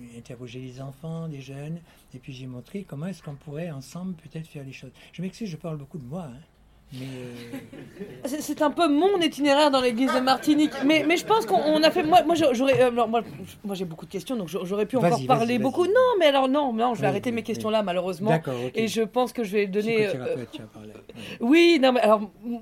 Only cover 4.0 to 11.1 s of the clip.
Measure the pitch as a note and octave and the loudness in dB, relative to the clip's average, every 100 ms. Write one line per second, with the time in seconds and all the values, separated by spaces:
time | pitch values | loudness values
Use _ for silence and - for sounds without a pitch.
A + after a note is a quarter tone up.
4 | F#3 E3 C#3 D#3+ D#3+ D3 C3+ B2 C3 - | -10 -10 -12 -14 -12 -14 -14 -16 -18 -20
5 | - - F#3 - A3 D#3 E3+ D#3 C#3 D#3+ | -18 -10 -10 -8 -10 -8 -8 -10 -10 -14
6 | A#2+ F3+ D3+ B2+ - _ _ _ _ B2+ | -10 -10 -12 -16 -20 _ _ _ _ -14
7 | C3+ B2+ B2 - A#2+ C4 - - - - | -12 -12 -12 -14 -14 -14 -14 -18 -18 -14
8 | G3+ - C4+ D4+ - D4+ D4+ - E4+ C#4+ | -14 -10 -8 -6 -6 0 0 2 2 4
9 | F#4+ G4 D#4 B3 C#4+ C#4 D4+ C4+ B3+ A3+ | 4 2 0 0 2 6 6 4 2 2
10 | C4 C4 B3+ B3+ D4+ D4 D4+ - C4+ D#4 | 2 2 2 2 4 4 2 2 2 4
11 | C#4+ | 4